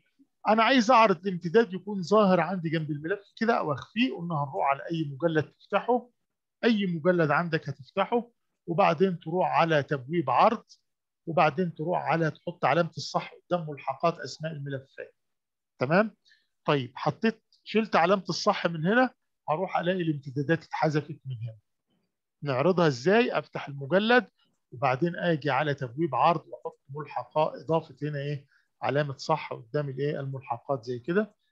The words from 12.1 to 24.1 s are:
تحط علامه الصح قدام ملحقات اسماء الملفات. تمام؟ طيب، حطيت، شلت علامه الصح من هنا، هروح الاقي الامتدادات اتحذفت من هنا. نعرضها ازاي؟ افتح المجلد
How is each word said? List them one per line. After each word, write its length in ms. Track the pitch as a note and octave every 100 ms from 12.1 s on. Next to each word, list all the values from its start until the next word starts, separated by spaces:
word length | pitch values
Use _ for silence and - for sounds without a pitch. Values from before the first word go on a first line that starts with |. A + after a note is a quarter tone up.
| E3 D#3+
تحط 340 | - - -
علامه 280 | C#3 D#3 E3+ -
الصح 360 | - E3+ -
قدام 360 | - _ F3 D#3
ملحقات 480 | C#3 - C3+ E3+ E3
اسماء 340 | C3+ - D#3
الملفات. 640 | D#3 C#3 C3+ - - - _ _ _ _ _ _ _
تمام؟ 380 | C3 F3 A3 - _ _ _ _
طيب، 280 | - D3 A#2+
حطيت، 480 | - D3+ - A3 A3 _ _
شلت 320 | - G#3+ A3 F#3
علامه 280 | E3+ G3+ F3+
الصح 380 | E3 G#3+ F#3+ F3
من 200 | E3+ E3
هنا، 280 | A#3+ B3+ - _ _ -
هروح 280 | D#3 F#3 D#3+
الاقي 260 | E3+ F#3+
الامتدادات 640 | D#3+ D3 C3+ C3 C#3+ E3
اتحذفت 540 | - - D#3 D3+ C#3+ D3+ C3
من 100 | A#2+
هنا. 160 | A#2 A2+ _ _ _ _ _ _ _ _
نعرضها 440 | C#3+ B2+ D#3+ F3 E3
ازاي؟ 520 | A#2+ D3 A3 B3 D#3
افتح 300 | - - -
المجلد 580 | C#3+ C3+ F3+ G#3+